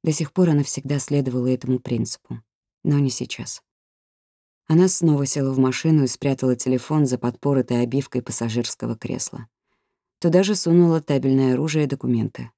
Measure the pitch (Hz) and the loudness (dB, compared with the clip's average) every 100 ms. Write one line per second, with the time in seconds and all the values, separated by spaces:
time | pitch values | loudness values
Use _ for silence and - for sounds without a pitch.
0 | - 151 156 - 175 147 139 - 135 143 | -2 -2 -2 2 4 4 0 -6 -4 -4
1 | - 143 131 127 127 127 127 123 - 117 | 0 0 0 -2 0 -2 0 -2 -2 -4
2 | 113 - _ 117 _ _ _ _ - 143 | -4 -6 _ -14 _ _ _ _ 0 2
3 | 139 - 123 - - - _ _ _ _ | 0 -2 -8 -10 -12 -14 _ _ _ _
4 | _ _ _ _ _ _ - 156 185 - | _ _ _ _ _ _ 2 4 4 4
5 | 170 143 139 147 135 131 131 123 160 156 | 2 2 -2 -2 -2 2 0 0 2 2
6 | 131 - 143 131 131 123 127 127 - 156 | 2 -2 -4 0 -2 -2 -2 -2 0 0
7 | 139 123 123 - 143 135 120 123 120 135 | 0 0 -4 -4 -2 0 0 0 0 -2
8 | 139 127 120 - 117 113 120 - 117 113 | -4 -8 -6 -6 -4 -2 -4 -6 -8 -8
9 | - 127 - - 113 _ _ _ _ _ | -8 -8 -8 -12 -18 _ _ _ _ _
10 | _ _ 170 175 196 208 170 170 170 160 | _ _ 2 2 2 0 4 4 6 2
11 | 151 139 135 135 131 127 151 156 143 135 | 0 0 2 2 2 0 0 0 -2 -2
12 | 127 117 107 - 117 | -2 0 -2 -6 -16